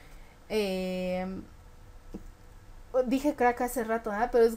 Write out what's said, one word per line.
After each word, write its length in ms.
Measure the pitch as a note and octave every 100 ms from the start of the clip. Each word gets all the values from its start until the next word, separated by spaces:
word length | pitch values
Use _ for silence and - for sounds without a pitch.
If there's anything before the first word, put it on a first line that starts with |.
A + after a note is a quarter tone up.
| - - - - -
eh, 760 | G#3+ G3 F#3 F#3 F#3 F#3 F#3 F#3 F#3+ - - - - - - - - - - - - - - - B3+ B3+
dije 280 | C4 D4
crack 280 | D4 B3 A#3+
hace 200 | B3 B3+
rato, 300 | A3 A3+ A3+
¿ah? 160 | G3+ A#3+
Pero 140 | B3
es 100 | A#3